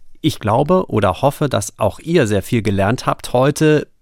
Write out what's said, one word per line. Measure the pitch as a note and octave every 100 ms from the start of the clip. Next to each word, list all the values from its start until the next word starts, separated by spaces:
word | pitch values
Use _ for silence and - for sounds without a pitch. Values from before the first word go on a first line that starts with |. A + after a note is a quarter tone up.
| - -
ich | D#3 -
glaube | G#2+ A2+ D3 F#3 -
oder | A2 G2+ F2
hoffe, | C#3 - D3
dass | G#2+ - -
auch | G#2+ -
ihr | - E3+ A2
sehr | G#2
viel | - A#2+
gelernt | G#2 G2 F#2+ B2+ -
habt | - -
heute | B2 C3+ C#3+ D#3 D3+ - _